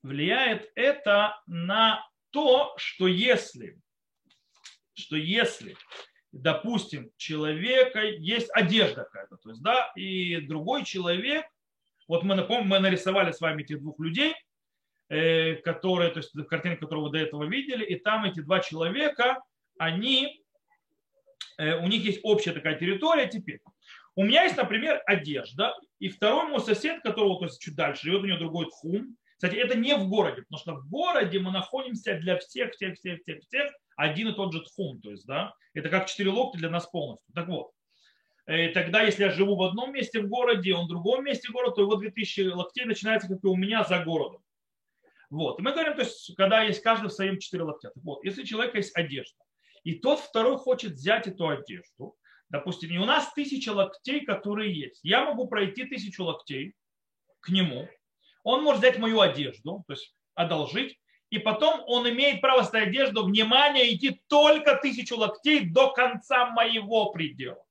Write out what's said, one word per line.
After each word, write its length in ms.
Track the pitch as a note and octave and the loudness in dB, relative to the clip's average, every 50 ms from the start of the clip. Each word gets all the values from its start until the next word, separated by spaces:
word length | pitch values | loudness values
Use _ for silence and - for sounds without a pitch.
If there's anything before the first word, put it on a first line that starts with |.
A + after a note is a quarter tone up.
| - | -10
Влияет 640 | C3 C3+ C#3+ D3+ F3+ A3 B3+ C4+ A#3+ A3 - - - _ | -8 -4 -2 0 0 2 2 2 2 0 -2 -6 -10 _
это 640 | - A#3+ C#4 C#4+ C#4+ - G#3 G3+ G3+ G#3 G#3+ G#3 - _ | 2 2 2 2 2 4 4 6 6 6 2 0 -6 _
на 580 | - E3+ E3+ E3+ F3+ G3+ A3 A3+ A3 G#3+ - - _ _ _ _ _ | -10 -8 -6 -4 -2 2 4 4 4 4 0 -6 _ _ _ _ _
то, 460 | - C#4+ D#4 C#4 B3+ C4+ D4 - - | -4 0 6 6 6 6 6 0 -4
что 300 | - - - - - F#3 | -10 -10 -10 -4 0 2
если, 720 | F#3 F3+ F3+ A3+ B3+ B3 A#3 - - - B2+ A#2+ - - _ _ _ _ _ _ _ _ _ _ _ _ _ _ _ _ _ _ - - _ _ _ _ | 2 4 4 4 4 4 2 2 -6 -14 -16 -18 -18 -18 _ _ _ _ _ _ _ _ _ _ _ _ _ _ _ _ _ _ -20 -20 _ _ _ _
что 220 | - - - D3+ | -20 -12 -6 -6
если, 600 | D#3 D#3 E3 G3 A#3 A#3 - - - - - - - - _ - - - _ _ _ _ _ | -4 -2 0 0 2 0 0 -2 -6 -14 -18 -18 -20 -20 _ -20 -20 -20 _ _ _ _ _
допустим, 800 | - C3 C3 D#3+ D3 - - A3+ A#3+ G3+ - - - C#3 A#2+ - _ | -20 -2 0 0 0 0 -2 -2 -2 -2 -4 -4 -10 -12 -12 -14 _
человека 880 | _ - - D#3 D3+ D3+ D#3 D#3 D#3 F#3 A#3+ B3+ C4 B3+ B3+ - G#3+ G#3+ | _ -10 -6 -4 -4 -2 -2 -2 -2 -2 2 6 6 6 6 4 -2 -2
есть 460 | G#3+ - D3+ D#3 F3 A3+ A#3 A#3 - - | -2 -4 -4 -4 -2 -2 -2 -2 0 2
одежда 520 | A3 G3+ E3 G3 A3 G3 D#3 - B2+ A2+ | 2 2 4 4 4 4 4 2 -4 -10
какая-то, 320 | - - G2 G2 - - | -12 -12 -16 -18 -18 -20
то 120 | - _ A2 | -20 _ -18
есть, 140 | A2+ A#2 C#3 | -18 -4 0
да, 280 | G#3+ B3 C4 - - - | 2 2 2 2 0 -4
и 420 | - F#3+ F#3+ F#3+ F#3 F3+ F3+ E3+ E3 | -10 -8 -4 -4 -2 -2 -2 -4 -4
другой 420 | D3 C#3 D#3 D#3 D3+ F#3+ B3+ C#4+ G#3 | -4 -6 -6 -6 -2 -2 -2 -2 -4
человек, 640 | - - F#3+ F3+ F3 F3 F#3 A3 C4 D4 D#4 D#4 - _ _ _ _ _ _ _ _ _ _ _ | -6 -6 -4 -2 0 0 0 0 -2 -2 -2 -4 -8 _ _ _ _ _ _ _ _ _ _ _
вот 160 | - E3 E3+ E3+ | -2 -2 0 2
мы 120 | G3 G3 | 2 2
напомним, 320 | F#3 - - A3+ B3 G#3+ | 2 2 0 0 0 2
мы 120 | F#3+ G3 G3 | 4 4 4
нарисовали 520 | F#3+ F#3+ F#3 F3+ - F#3+ F#3+ G3+ F#3 F3 | 6 4 2 2 0 0 2 2 2 2
с 100 | - - | 0 -2
вами 220 | E3 D#3+ D#3 D3+ C#3+ | -2 -2 -2 -2 -6
этих 160 | - D3+ C#3+ | -8 -8 -8
двух 200 | C#3 D3+ D3 - | -8 -10 -8 -6
людей, 360 | D#3+ E3 E3 A#3+ D4 D#4+ D#4+ - _ _ _ _ _ _ _ _ _ _ _ _ _ _ | -6 -4 0 2 0 0 0 -4 _ _ _ _ _ _ _ _ _ _ _ _ _ _
э, 460 | D3 D3+ E3 E3 E3 E3 D#3+ D#3+ D#3+ | -2 2 4 4 4 4 4 2 -2
которые, 560 | D#3 - E3+ D#3+ - - F#3+ F3+ F3 F3 E3 | -2 -4 -4 -4 -2 0 0 2 4 2 2
то 80 | E3+ E3 | 0 -2
есть 120 | C#3 - _ C#3+ D3 | -10 -10 _ -12 -6
картинки, 320 | - E3+ E3 - F3+ E3+ - | -4 -4 -2 -2 -4 -4 -4
которые 260 | D#3+ D3+ D#3+ D#3 D3+ | -6 -6 -6 -4 -4
вы 60 | D3 | -2
до 60 | C#3 | -2
этого 280 | D#3+ D#3 D#3 D3+ D3 D3+ | -2 -2 -2 -4 -6 -4
видели, 400 | D#3 A3 C4+ C#4 C#4 B3+ A3+ A3 | -4 -4 -4 -4 -4 -6 -6 -4
и 100 | G3 F3+ | -4 -6
там 300 | E3 - G#3 A3 A3 G#3+ | -2 0 0 0 2 0
эти 160 | F#3+ F#3 E3+ | -2 -4 -4
два 180 | D3 C#3+ F#3+ F#3 | -2 0 0 0
человека, 840 | F3+ - D#3 D#3+ E3 F3 F#3+ C4+ D4+ D4 D4 - A#3+ B3+ C4 C4 - _ _ _ _ _ _ _ | 0 -2 -4 -4 -2 -2 0 0 0 -2 2 2 2 2 2 0 -6 _ _ _ _ _ _ _
они, 640 | E3 E3 E3 F#3 A3 C4 C4+ C4 C4+ D4 D4+ _ _ _ _ _ _ _ _ _ _ _ _ _ _ _ _ _ _ _ _ _ - - _ | -2 -2 -2 -2 0 2 2 0 0 -2 -8 _ _ _ _ _ _ _ _ _ _ _ _ _ _ _ _ _ _ _ _ _ -20 -20 _
э, 180 | - D#3 D#3 E3 | -4 -2 -2 -2
у 100 | E3 E3+ | 0 0
них 160 | F#3 A3 A3 F3+ | 0 0 0 0
есть 160 | G#3+ G3 - - | -2 -4 -2 2
общая 280 | A3 G#3 G#3 - F3 | 2 2 2 2 -2
такая 260 | D#3+ D3+ - D#3+ D3+ | -4 -4 -4 -4 -4
территория. 500 | - E3+ F3+ G3 G3 D4+ D#4+ E4 D4+ B3+ | -2 -2 -2 -2 0 2 2 4 2 2
Теперь 340 | F#3 - G#3+ - - - - _ - _ _ _ - - - _ _ _ | 0 -4 -10 -10 -10 -14 -14 _ -20 _ _ _ -20 -20 -20 _ _ _
у 80 | F#3 G3 | 0 2
меня 200 | G#3+ B3+ D#4+ F#4 | 6 6 6 6
есть, 140 | F#4 - | 4 2
например, 440 | - A3+ F3 G#3+ A3+ C4 D#4+ D4 - - | 0 -2 0 -2 -2 0 0 -2 -2 2
одежда, 680 | - G3+ F3 D3 D3+ C#3+ B2+ A#2 - B2 C#3 G#3+ A#3+ - - _ _ _ | 0 0 0 0 -4 -6 -6 -8 -8 -4 -2 -2 -2 -2 -6 _ _ _
и 120 | _ G3 F#3 | _ -8 -8
второй 380 | - _ G#3+ G#3+ B3+ D#4 E4 D#4 | -4 _ 0 2 2 2 0 0
мой 100 | C#4+ A#3 | -2 -4
сосед, 420 | - - G#3 - - D#4 E4 E4 | 0 0 -2 0 0 -4 -4 -4
которого, 380 | - A3+ - A3+ G#3 G3 F#3 - | -6 -6 0 2 2 2 2 0
то 60 | F3 | -4
есть, 160 | E3 - - | -8 -8 -10
чуть 140 | - - D3+ | -14 -12 -4
дальше 280 | D3 D#3 D3 C#3+ - - | -2 -2 -2 -2 -4 -4
живет, 200 | D#3 F#3 G3+ F#3+ | -2 -2 0 0
у 20 | |
него 100 | G3 F3+ | -2 -2
другой 320 | E3 E3 E3 D#3 E3+ D#3+ - | -2 -4 -6 -4 -4 -6 -6
тхум. 460 | - - - D#3+ F3 G#3+ C4 - - _ _ _ _ | -8 -12 -8 -4 -4 -4 -4 -8 -16 _ _ _ _
Кстати, 200 | _ - F3 F#3+ | _ -4 -2 0
это 200 | - B3 B3 B3+ | 0 0 0 0
не 200 | A3+ A#3 C4+ D4 | 0 2 2 2
в 120 | A3+ F#3+ | 2 2
городе, 360 | F#3 G3 A3 F3+ D3+ A#2 - - | 0 2 2 2 2 -2 -6 -14
потому 160 | _ D3+ D3 | _ -18 -14
что 160 | - E3 D#3 | -10 -10 -12
в 140 | C3+ C3+ C#3+ | -12 -12 -10
городе 500 | F#3 C#4 F4 F#4+ F#4 C4+ G#3+ F3 E3 G3 | -6 -2 -2 0 2 2 0 2 0 -2
мы 120 | F#3 F#3 | -2 -2
находимся 640 | F#3+ F#3 F#3 - B3+ C4+ C4 B3+ A#3+ - - A3 G3 | -4 -4 -6 -4 -6 -8 -6 -6 -8 -8 -4 -6 -6
для 220 | D#3+ D#3+ F#3 F3+ | -4 -2 -2 -2
всех, 360 | F3+ - - - - - - - | -2 -4 -10 -6 -6 -6 -6 -4
всех, 220 | - G3+ F#3 F3+ | -8 -8 -8 -8
всех, 260 | - _ F3+ F3 E3 | -8 _ -10 -10 -10
всех, 200 | _ - D#3 D3 | _ -14 -14 -14
всех 300 | _ _ - C4+ D4 C#4+ - _ _ _ _ | _ _ -4 -4 -4 -4 -6 _ _ _ _
один 320 | - D3 D#3 D3+ E3+ A3 | -4 -2 -2 -2 -2 -4
и 60 | A3 - | -4 -2
тот 200 | G3+ G3 F3+ D#3+ | -2 -4 -4 -4
же 80 | D#3+ | -6
тхум, 400 | D#3 - _ - F#3+ D3 C3 - | -10 -10 _ -8 -8 -8 -8 -12
то 80 | - G#2 | -14 -16
есть, 140 | G#2 G2 - | -16 -16 -12
да, 280 | A#2 C3+ D3+ F#3+ - - _ _ _ _ | -8 -6 -6 -6 -6 -10 _ _ _ _
это 160 | D3+ D3 D#3 | -8 -4 0
как 180 | E3+ F#3+ F#3+ | 0 0 0
четыре 220 | - - - G3+ F#3+ | -2 -4 -2 0 0
локтя 300 | F#3+ A#3 C4+ - - F3 | 2 0 -2 -2 -2 -6
для 100 | D#3+ E3+ | -6 -2
нас 160 | D#3+ E3+ E3+ | -4 -4 -6
полностью. 480 | - - E3+ D3 C3 G#2+ - _ _ _ | -4 -6 -6 -6 -6 -10 -16 _ _ _
Так 140 | E3+ E3+ | -10 -6
вот, 240 | F3 F#3 - - - _ _ _ _ _ _ _ _ _ _ _ _ _ _ _ | -6 -6 -8 -8 -12 _ _ _ _ _ _ _ _ _ _ _ _ _ _ _
э, 240 | - D#3+ E3 E3+ E3 | -2 0 0 2 2
тогда, 320 | E3 F#3 E3 E3 F3+ A3 | 2 0 0 2 2 4
если 220 | A3+ G#3+ G3+ - G3+ | 4 4 4 4 2
я 80 | F#3 | 2
живу 240 | D3 D#3+ G3 G3+ G3+ | 4 2 2 2 4
в 80 | F3+ F#3 | 2 2
одном 300 | F#3 F3 A3+ B3+ C4+ C#4 | 0 0 -4 -6 -6 -4
месте 260 | C4+ A3 - - A3+ | -6 -6 -4 -4 -4
в 80 | G#3 | -4
городе, 480 | G3 G#3 B3 B3 A#3 A3+ G3 F3 F#3+ F3 | -2 -2 0 2 2 2 2 2 0 0
он 100 | F3 F3 | 0 -2
в 40 | D#3+ | -4
другом 340 | E3+ E3+ E3 G#3 B3+ C4 C4+ | -6 -4 0 0 0 0 0
месте 280 | C#4+ C4 - - - | -4 -4 -4 -6 -8
города, 240 | A3 B3 B3 A#3+ - | -4 -2 -2 -2 2
то 60 | G#3 | 2
его 140 | G3+ G3+ G#3+ | 2 4 2
две 160 | F#3+ G3+ A3 | 0 -2 -6
тысячи 300 | F#3+ A3+ G#3 - - G3 | -6 -6 -6 -6 -2 -2
локтей 440 | F#3+ F#3 F3 F3+ F3 - _ B3+ B3+ | -2 0 0 -4 -6 -6 _ -8 -4
начинается, 420 | A#3 G#3+ - G3 A3 A3 A3 G#3+ | -4 -4 -2 0 0 0 0 0
как 160 | F3+ F#3+ F#3 - | -4 -8 -2 0
и 40 | |
у 80 | G3 F#3 | 0 2
меня, 280 | F3+ F#3+ G3+ A3 A3+ G3 | 2 0 0 0 0 0
за 200 | - F3+ E3+ D#3+ | 0 0 -2 0
городом. 400 | D#3+ E3 D#3 - - - - _ _ _ _ _ _ _ _ _ _ _ _ _ _ _ _ _ _ | 0 -2 -2 -2 -4 -8 -16 _ _ _ _ _ _ _ _ _ _ _ _ _ _ _ _ _ _
Вот, 300 | C#3+ D3+ E3 B2+ - - | -6 -4 -4 -4 -4 -2
и 40 | F#3 | -4
мы 80 | C4 | -2
говорим, 240 | D4 E4 D#4+ D#4 D4 | 0 0 -2 -2 0
то 60 | D4+ | -2
есть, 340 | A#3 - - - - - F3 | -4 -4 -4 -12 -18 -18 0
когда 260 | - - G3 A3 A3 | 2 4 6 6 4
есть 220 | A3 G#3+ F#3+ - - | 4 2 0 0 2
каждый 240 | A3+ A3+ G#3 G#3 | 2 2 2 0
в 60 | F#3+ - | -6 -4
своем 260 | - F#3+ G3 F#3+ F#3+ | -2 -2 -2 -2 -4
четыре 240 | - - - E3+ E3+ | -6 -8 -6 -4 -4
локтя. 260 | D3+ D3 - - G#2 | -4 -6 -10 -14 -18
Так 140 | - B2+ D#3 | -18 -14 -12
вот, 200 | D#3+ - - - | -12 -12 -8 -8
если 200 | F#3+ F#3+ C4 C4 | -8 -8 -8 -10
у 20 | |
человека 320 | F#3+ A3 A3 A#3+ A#3+ A#3 | -8 -4 -2 -2 -2 -2
есть 180 | G#3 F#3+ - - | -4 -4 -2 -2
одежда, 440 | F3 E3+ D3 C#3 C3 - - _ _ _ _ _ _ _ _ _ _ _ | -2 -2 -2 -4 -8 -10 -12 _ _ _ _ _ _ _ _ _ _ _
и 120 | D#3+ E3+ | -8 -6
тот 240 | E3 - C4 D4 D4+ | 0 2 2 2 2
второй 380 | - - - A3+ A3 B3+ C4+ | -2 -4 -2 2 2 2 2
хочет 360 | - - B3+ B3+ B3 A3+ G#3 D3+ | 2 0 0 0 0 -2 -10 -10
взять 340 | C3 C3+ F#3 A3 A3+ - | -4 0 2 2 2 0
эту 200 | G3 F3+ - E3+ | -6 -4 -2 -2
одежду, 680 | D#3 D3 C3+ - - G#2 F2 - _ _ _ - - _ _ _ _ _ _ _ _ | -2 -2 -4 -6 -12 -16 -16 -16 _ _ _ -16 -16 _ _ _ _ _ _ _ _
допустим, 420 | - D3 - F#3 F3+ - D#3+ E3 | -8 -6 -4 -6 -8 -8 -6 -6
и 60 | F3 | -2
у 80 | F3 G3 | -2 2
нас 280 | A#3 D4 D4+ C#4+ - - | 2 2 2 2 -2 -4
тысяча 400 | D4+ C#4+ C#4 C#4 - - A3+ G#3 | -6 -4 -4 -4 -6 -4 -2 0
локтей, 520 | G3+ F#3+ F#3+ - - _ B3+ C#4 D4 C#4+ | 0 0 0 -2 -12 _ -4 -4 -4 -2
которые 480 | A#3 G3 G3 - G3+ G#3 G#3+ G#3+ G#3+ F3+ | -2 -4 -4 -2 -4 -4 -2 -2 -2 -4
есть, 260 | D3+ C#3 A#2 - _ _ | -4 -6 -10 -14 _ _
я 220 | D#3 G#3 C4 D4 | 2 2 2 2
могу 220 | D#4 C#4 A3+ B3 | 2 -2 -4 -4
пройти 380 | - A#3 G#3+ G3 F#3 - B3 C4 | -2 0 0 0 -2 -2 -8 -10
тысячу 380 | C4+ C4+ A3+ F#3+ G3+ F3+ - F3+ | -10 -10 -10 -10 -12 -8 -6 -6
локтей 520 | E3 D3+ - - - C#3+ C3+ C#3+ F#3+ - _ _ _ _ _ _ _ _ _ _ _ _ _ | -6 -6 -8 -10 -10 -8 -8 -8 -10 -14 _ _ _ _ _ _ _ _ _ _ _ _ _
к 100 | - - | -4 0
нему, 400 | F3+ F#3+ F#3 D#3+ B2+ B2 D#3+ - - _ _ _ _ _ _ _ _ _ _ | 2 2 2 2 -2 -6 -10 -12 -16 _ _ _ _ _ _ _ _ _ _
он 180 | A3 B3 C4+ | 0 0 4
может 200 | D4+ D4+ C4+ G#3 | 4 4 4 8
взять 180 | A3 B3+ B3 - | 6 6 6 6
мою 220 | A3+ A3+ A3+ A3 | 0 2 6 6
одежду, 640 | G3 E3+ C3 C#3 D3 B2+ - - _ D3 F#3 G3+ F3+ | 6 6 4 0 -6 -6 -8 -10 _ -10 -10 -10 -10
то 60 | - A#2+ | -12 -12
есть 200 | - - - _ _ _ _ _ | -14 -14 -18 _ _ _ _ _
одолжить, 640 | - E3+ E3 E3+ D#3 D3 C#3+ D#3 A3+ C#4 C4+ - _ _ _ _ _ _ _ | -2 0 0 0 -2 -2 -4 -4 -4 -6 -6 -10 _ _ _ _ _ _ _
и 80 | G#3+ A3 | -6 -2
потом 420 | - A3 G#3+ - D4 D#4+ D#4+ B3+ - | 0 0 2 4 4 4 2 2 -2
он 200 | - A#3+ A#3+ A#3 A#3+ | 0 0 0 2 0
имеет 320 | A#3 B3 C#4 C#4+ B3 F#3 | 0 4 2 2 2 4
право 200 | - C4 C4 B3 | 2 6 6 6
с 80 | G#3+ - | 4 4
этой 140 | - A3 G#3+ | 0 0 0
одеждой, 400 | F#3 F#3+ C4+ C4+ C4+ G3+ A3 G3+ | 2 2 2 0 2 0 0 0
внимание, 680 | F#3 G3+ G#3+ A3 A3 B3 C4 D4 D4 C#4+ C4+ B3 A#3+ A3 | 2 2 2 4 4 6 6 6 6 6 4 4 4 2
идти 260 | E3+ C4+ C4+ F#3+ - _ | 0 0 -2 -2 -4 _
только 480 | _ D4 D4 D4+ D4+ D4+ D4+ D4+ D4 C4+ | _ 6 8 8 8 6 6 4 4 4
тысячу 420 | C4+ - C#4 A3 A#3 - - B3 | 4 2 -2 -4 -4 -6 -6 -2
локтей 500 | A3+ A3+ - - - _ D4 D4+ C#4+ G3 | -2 -2 -2 -2 -2 _ 2 4 4 2
до 240 | E3+ E3 B3+ C4 C4+ C4 | 4 6 6 6 6 6
конца 580 | - B3 B3+ A#3+ A3+ - - C4+ B3 B3 A#3+ | 2 2 2 0 -4 -4 0 2 2 2 2
моего 600 | A#3 A#3 A3+ A3+ A#3 A3+ G3+ G3+ A3+ A3 G#3 F3+ | 2 2 2 2 2 -2 -2 0 2 2 2 0
предела. 520 | - E3+ D#3+ D3 B2+ B2+ C3 A#2+ - - - _ | -2 -4 -6 -6 -6 -8 -10 -10 -10 -12 -18 _